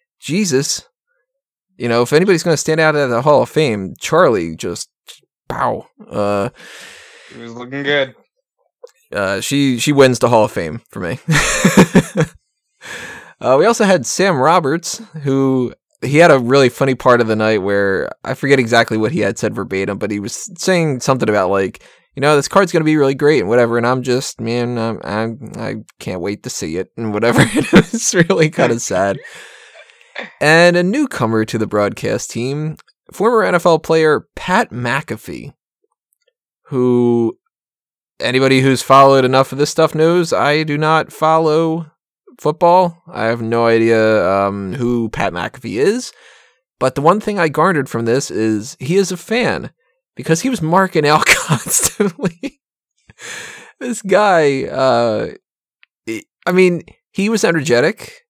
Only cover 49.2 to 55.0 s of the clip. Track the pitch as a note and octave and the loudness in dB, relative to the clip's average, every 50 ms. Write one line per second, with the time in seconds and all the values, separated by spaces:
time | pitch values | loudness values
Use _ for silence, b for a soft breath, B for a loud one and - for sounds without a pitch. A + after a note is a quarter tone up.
49.2 | - - A3 B3 A#3 D3 F#2+ C2+ - - _ _ _ _ _ _ _ _ _ - | -6 -4 -2 -2 0 -2 -2 -4 -6 -12 _ _ _ _ _ _ _ _ _ -12
50.2 | C3 - E3 E3 - C4+ B3+ - D#3+ D#3 E3+ F#3+ F#3+ F3+ - E3 D3 C#3+ D3+ D3+ | -2 -2 -2 0 0 -4 -4 -4 -2 0 2 0 0 0 0 0 2 2 2 2
51.2 | - - - - - - D3+ - - - - - - - - - G3+ F#3+ - - | 2 0 -2 -2 0 -2 -4 -4 -2 -4 -4 -2 -2 -4 -4 -2 -4 -4 -4 -4
52.2 | C#4 F3 E3+ - - C#4 _ _ _ _ _ _ _ _ _ _ _ B B B | -6 -6 -6 -6 -14 -14 _ _ _ _ _ _ _ _ _ _ _ B B B
53.2 | B B B B B B B B B B B B C4+ B3 A3+ - - F#3 F#3+ G3 | B B B B B B B B B B B B -8 -8 -8 -6 -2 0 2 2
54.2 | G#3+ G3+ F3+ E3 D3+ C#3+ C3+ C3+ - - - C3 C3 C3 A#2+ A#2 | 4 4 2 4 2 2 0 -2 -4 -6 -4 0 0 2 2 2